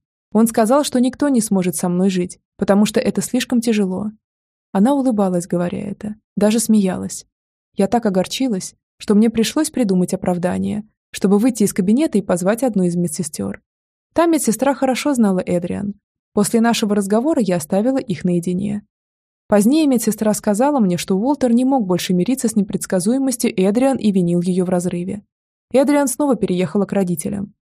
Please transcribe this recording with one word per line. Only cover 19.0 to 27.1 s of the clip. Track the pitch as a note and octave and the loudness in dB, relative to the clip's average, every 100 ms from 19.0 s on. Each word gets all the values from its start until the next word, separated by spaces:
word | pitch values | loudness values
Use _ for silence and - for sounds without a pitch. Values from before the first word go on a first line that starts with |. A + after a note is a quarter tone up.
| _ _ _ _ - | _ _ _ _ 0
Позднее | G#3 G#3 D#4 D4 | 2 4 4 2
медсестра | A#3+ A3 G3+ G#3+ | 2 0 -2 -2
сказала | G3+ G#3+ G3+ C#4 C#4+ | -2 -2 0 2 2
мне, | F#3 F3 | 0 0
что | - F#3+ | -2 -2
Уолтер | B3+ C#4+ B3+ | 0 0 2
не | A#3 B3+ | 2 2
мог | C4+ F#3 | 0 0
больше | F3 - | -2 0
мириться | F3+ F3+ C4 A3 | 0 0 -2 -2
с | G#3 | 0
непредсказуемостью | G3 - - F#3+ F#3 C4+ C4+ B3+ A#3+ - | -2 -4 -4 -2 0 -2 -2 -2 -2 0
Эдриан | F#3+ A3 C4+ C4 | 2 2 2 2
и | G#3+ | 0
винил | F#3+ E3+ F3 | 2 2 0
ее | F3+ F3+ | 0 -2
в | F3+ | 0
разрыве. | F3+ F3 F3 F#3 G#3 - _ _ _ _ | -2 -2 -6 -8 -10 -14 _ _ _ _
Эдриан | B3+ C#4 D4 C#4 | 2 4 2 0
снова | - C#4+ A#3+ | 0 0 0
переехала | F3+ F3+ F3+ G#3 F#3+ | 0 -2 0 -2 -2
к | |
родителям. | G3+ F3+ | -2 -2